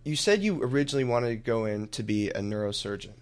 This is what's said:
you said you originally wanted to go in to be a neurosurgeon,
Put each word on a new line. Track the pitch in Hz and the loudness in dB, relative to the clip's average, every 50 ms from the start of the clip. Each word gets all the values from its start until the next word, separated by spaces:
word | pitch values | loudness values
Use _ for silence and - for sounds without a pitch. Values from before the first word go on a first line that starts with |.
| - | -6
you | 151 151 | -4 -4
said | 139 - 208 208 208 196 | 0 4 4 4 4 4
you | 214 180 - - | 2 0 0 0
originally | 123 131 143 143 139 143 139 131 | 2 2 2 2 2 2 0 2
wanted | 123 117 120 123 117 | 2 2 2 2 0
to | 117 | -2
go | 110 117 120 117 113 110 | -2 -2 0 0 0 2
in | 107 104 104 107 107 | 0 -2 -2 -4 -6
to | - - 110 | -6 -6 -2
be | 107 104 104 104 95 | 0 0 2 2 0
a | - - | 0 -2
neurosurgeon, | 101 101 107 104 104 104 101 - - 101 101 - - - - - | -4 -2 -2 -2 -2 -2 -4 -4 -4 -6 -6 -6 -8 -12 -16 -20